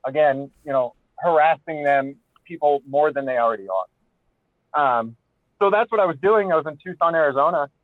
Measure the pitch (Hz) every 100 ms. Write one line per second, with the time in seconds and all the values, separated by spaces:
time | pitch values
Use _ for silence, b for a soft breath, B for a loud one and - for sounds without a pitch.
0 | 131 147 151 135 139 _ 147 135 123 _
1 | _ - 175 160 156 151 165 151 143 139
2 | 135 143 _ _ _ 165 147 143 139 139
3 | 151 139 135 127 117 107 98 95 92 _
4 | _ _ _ _ _ _ _ 147 143 120
5 | 113 117 _ _ _ _ 202 208 233 220
6 | 185 143 185 220 190 160 156 147 185 175
7 | 165 165 151 135 151 170 143 _